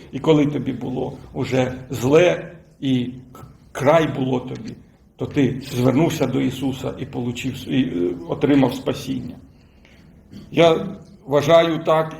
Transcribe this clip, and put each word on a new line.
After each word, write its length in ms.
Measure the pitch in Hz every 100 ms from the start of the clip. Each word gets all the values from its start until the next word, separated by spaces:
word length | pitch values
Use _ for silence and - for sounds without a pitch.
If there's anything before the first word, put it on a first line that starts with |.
| -
і 60 | 131
коли 280 | 160 151 147
тобі 260 | 147 120
було 460 | 131 139 131 143 - -
уже 400 | 147 123 127 127 123 -
зле 600 | 123 123 156 180 160 120 - - -
і 300 | 135 127 120 - - - - - -
край 360 | - 135 165 156 139
було 220 | 131 127
тобі, 340 | 127 - - - - _ _ -
то 100 | -
ти 360 | 147 123 -
звернувся 640 | - 123 127 131 165 - 131
до 140 | 131
Ісуса 540 | 131 - 139 - 131 -
і 80 | 131
получив, 680 | 131 123 120 131 - -
і, 100 | 139
е, 320 | 135 87 87 87 -
отримав 460 | - 139 143 123
спасіння". 600 | - - 127 - 131 - - - - - _ - - - - - - -
Я 480 | - 165 160 - - - - -
вважаю 520 | 143 147 165 170 156
так, 380 | - 160 160 -